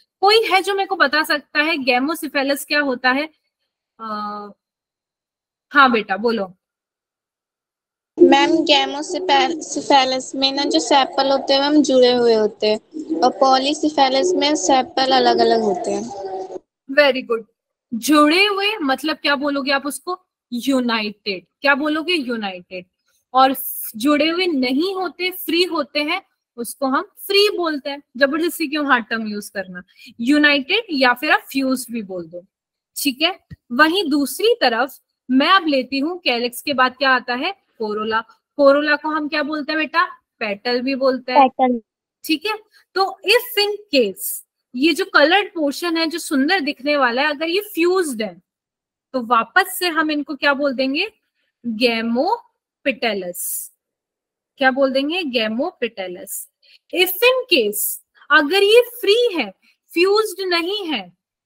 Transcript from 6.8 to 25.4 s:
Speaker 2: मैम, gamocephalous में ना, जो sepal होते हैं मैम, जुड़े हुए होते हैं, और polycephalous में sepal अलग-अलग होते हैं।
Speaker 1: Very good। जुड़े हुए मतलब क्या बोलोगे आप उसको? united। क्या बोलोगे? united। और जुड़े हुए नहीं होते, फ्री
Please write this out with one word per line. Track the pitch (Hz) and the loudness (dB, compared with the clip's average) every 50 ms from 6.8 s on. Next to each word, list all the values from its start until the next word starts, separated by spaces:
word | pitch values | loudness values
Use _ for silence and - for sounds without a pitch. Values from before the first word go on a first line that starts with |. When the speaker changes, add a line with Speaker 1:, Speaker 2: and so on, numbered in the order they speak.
| _ _ _ _ _ _ _ _ _ _ _ _ _ _ _ _ _ _ _ _ _ _ _ _ _ _ _ | _ _ _ _ _ _ _ _ _ _ _ _ _ _ _ _ _ _ _ _ _ _ _ _ _ _ _
Speaker 2:
मैम, | - 339 262 269 277 285 339 330 320 294 | 6 6 6 8 6 4 4 2 2 2
gamocephalous | - 294 277 269 269 277 285 302 - 349 294 - - 277 269 262 247 330 311 - - - 294 277 - 294 277 262 262 262 262 254 - - | 2 2 2 2 0 -4 -8 -8 -6 -8 -4 0 2 2 2 2 0 -2 -6 -10 -10 -8 -6 0 2 4 4 4 2 -2 -4 -6 -8 -4
में | 269 269 269 | -2 -2 0
ना, | 269 277 285 | 0 -2 -2
जो | 285 - 320 | 0 0 0
sepal | 320 - 302 277 262 - - 269 269 269 | 2 2 2 2 2 2 0 0 0 2
होते | 269 269 262 - 277 | 0 0 0 0 0
हैं | 277 | 2
मैम, | 277 294 302 302 | 2 4 4 4
जुड़े | 262 - 262 254 247 247 247 | 4 4 6 6 6 6 6
हुए | 247 240 233 226 | 4 4 4 4
होते | 220 214 208 - - 214 | 4 2 0 -2 -2 -2
हैं, | 214 214 214 - _ - 311 - - 320 - | 0 0 -2 -4 _ -14 -12 -8 -6 -2 2
और | 254 247 - - 269 | 2 2 2 2 4
polycephalous | 269 262 262 269 277 302 - - 302 - 294 269 262 262 269 277 - - | 4 4 4 2 0 -2 -2 -2 -2 2 2 2 2 2 2 2 2 2
में | 285 285 294 302 | 2 2 0 0
sepal | 302 - - 269 262 254 - - 262 262 262 262 | 0 2 2 2 2 0 0 -2 -2 0 2 2
अलग-अलग | 254 247 240 233 233 233 233 233 226 | 4 4 4 4 4 4 4 2 2
होते | 220 208 185 175 - 202 | 2 0 -2 -2 -4 -4
हैं। | 202 202 226 240 403 392 392 381 381 381 381 381 370 - _ _ _ _ _ - | -6 -6 -8 -10 -10 -10 -10 -10 -10 -10 -10 -10 -14 -16 _ _ _ _ _ -2
Speaker 1:
Very | 269 294 294 277 247 262 262 | 2 2 4 4 2 0 -2
good। | 233 233 226 214 _ _ _ _ _ _ _ _ _ | -4 -4 -6 -6 _ _ _ _ _ _ _ _ _
जुड़े | 247 220 220 - 311 294 294 294 320 370 403 | -8 -4 0 2 4 6 6 6 4 4 2
हुए | 415 403 381 392 403 440 | 2 0 -2 -2 -4 -4
मतलब | 415 311 269 262 254 - 311 311 | -2 -2 -2 -2 -2 -2 -4 -4
क्या | - - 302 285 | -2 -2 -2 -2
बोलोगे | 262 285 285 285 277 262 269 | 0 -2 -2 -4 -4 -2 -2
आप | 277 277 262 | -2 -2 -2
उसको? | 285 269 - - 359 370 370 _ _ _ _ _ _ | -6 -10 -8 -8 -8 -10 -10 _ _ _ _ _ _
united। | 240 240 214 262 277 254 247 240 226 220 214 208 208 _ - 208 196 175 - _ _ _ | -10 -6 -2 0 0 0 0 0 -2 -2 -4 -6 -8 _ -8 -8 -8 -8 -10 _ _ _
क्या | - 277 285 | 0 0 2
बोलोगे? | 262 302 302 302 320 302 330 359 | 2 0 -2 -2 -2 -2 -2 -2
united। | 320 254 247 240 226 208 196 185 180 180 - 190 180 180 _ _ _ _ _ _ _ _ _ - | -2 -2 -4 -6 -6 -6 -8 -8 -10 -14 -14 -14 -14 -14 _ _ _ _ _ _ _ _ _ 2
और | 262 262 269 269 - - - - - - - - | 4 4 4 2 -2 -8 -10 -10 -12 -12 -12 -8
जुड़े | 214 220 294 294 285 302 320 | -4 0 0 2 2 2 0
हुए | 339 349 381 | 0 -2 -2
नहीं | 359 320 262 254 247 262 277 339 392 381 | 0 0 0 0 0 0 0 -2 -2 -2
होते, | 370 370 339 - - 359 370 | -4 -6 -6 -6 -6 -6 -6
फ्री | 359 - | -6 -8